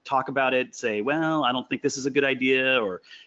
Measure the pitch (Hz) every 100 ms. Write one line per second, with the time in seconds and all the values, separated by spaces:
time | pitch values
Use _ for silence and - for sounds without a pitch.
0 | - 135 131 135 131 127 127 - 120 107
1 | 113 156 160 156 127 127 - 131 139 139
2 | 135 135 139 131 131 131 131 131 104 87
3 | - -